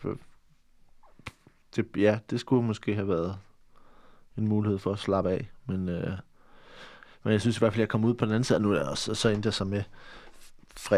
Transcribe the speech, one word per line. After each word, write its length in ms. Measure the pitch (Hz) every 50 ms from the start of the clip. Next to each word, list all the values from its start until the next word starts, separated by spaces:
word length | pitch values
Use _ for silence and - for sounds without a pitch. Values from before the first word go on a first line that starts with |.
| 95
øh, 120 | 95 98 - - - - - _ _ _ _ _ _ _ _ - - - - - - - - - - - _ - - _ _ _ _ -
det, 100 | 117 110 - -
ja, 220 | 95 101 107 107 110 - -
det 100 | 117 120
skulle 240 | - - 131 123 120
måske 320 | 113 104 - - 104 104
have 120 | 104 98
været 300 | 98 90 82 82 92 - 95 - - - _ - - - - - - - - - - - - - - -
en 100 | 110 107
mulighed 320 | 107 107 107 104 107 98 95
for 120 | - 95 101
at 60 | 104
slappe 320 | - - 95 95 92 90
af, 180 | 92 - - - - - -
men, 240 | - 95 95 92 90
øh, 220 | 87 87 87 85 95 95 - - - - - - - - - - - - - - - - - - - - -
men 100 | 110 110
jeg 80 | 104
synes 160 | 101 120 107
i 20 | -
hvert 140 | 117 110 95
fald, 80 | 113
jeg 80 | 107 104
kom 160 | - 110 110
ud 80 | 117 120
på 120 | - 131
den 80 | 107 110
anden 100 | 117 127
side 160 | - 107 85
nu, 160 | 104 104 98
og 200 | 73 71 67 73
så, 180 | - - 104 107
så 140 | - - 117
endte 180 | 104 104 104
jeg 60 | 110 -
så 120 | - 98
med 180 | 95 101 101 98 - - - - - - - - - - - - - - - - - - -
fre-, 160 | - - 104